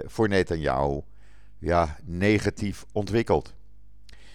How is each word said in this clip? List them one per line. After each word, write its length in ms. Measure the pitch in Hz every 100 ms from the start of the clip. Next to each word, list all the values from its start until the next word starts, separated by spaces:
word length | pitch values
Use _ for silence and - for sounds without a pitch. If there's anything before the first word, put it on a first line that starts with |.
| -
voor 220 | - 107
Netanyahu, 720 | 98 87 82 71 65 71 71 - - - - - -
ja, 400 | - 85 80 76
negatief 800 | - 87 98 104 101 - 104 - -
ontwikkelt. 640 | 107 101 113 113 82 - - - - - - - - -